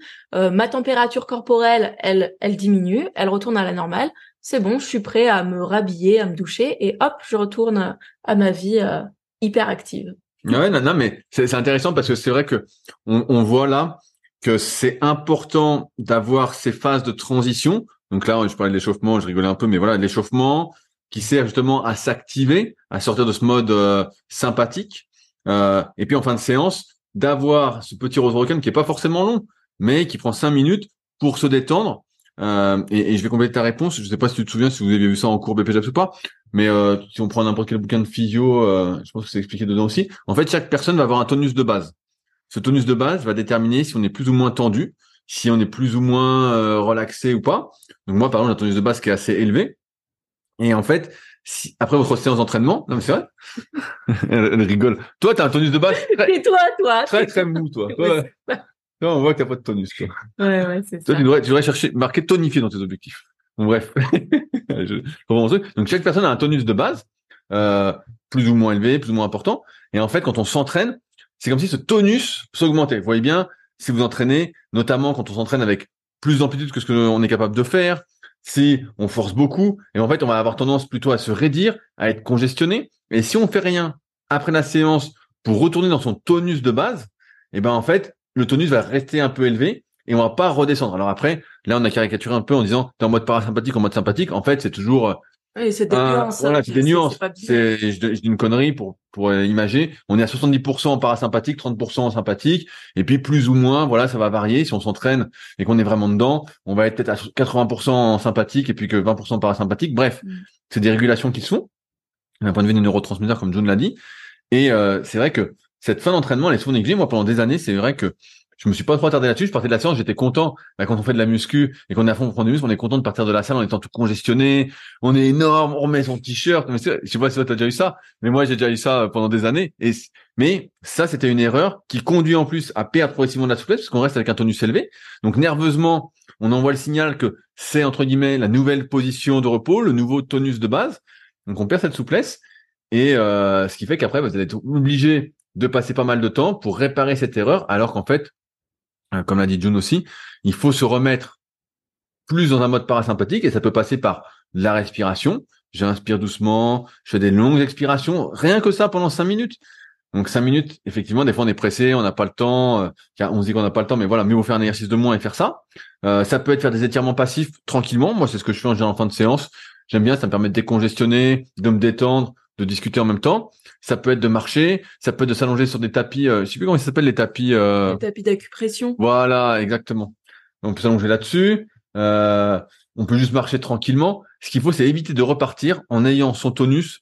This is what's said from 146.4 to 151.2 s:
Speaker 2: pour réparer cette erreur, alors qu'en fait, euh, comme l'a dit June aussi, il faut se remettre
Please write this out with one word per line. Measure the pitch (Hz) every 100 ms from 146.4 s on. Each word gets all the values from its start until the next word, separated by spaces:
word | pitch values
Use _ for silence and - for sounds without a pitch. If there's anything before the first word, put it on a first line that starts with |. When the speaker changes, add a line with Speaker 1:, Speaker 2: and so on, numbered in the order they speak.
| 165
Speaker 2:
pour | 202 107 95
réparer | 135 139 139 135
cette | 131 110
erreur, | 107 180 -
alors | 101 113
qu'en | 104
fait, | 95 147 147 _ _ _ _ _ _ _ -
euh, | 95
comme | 87 98
l'a | 98
dit | 95
June | 98
aussi, | 104 98 175 - - - -
il | 101
faut | 95 147
se | 135
remettre | 127 123 131 127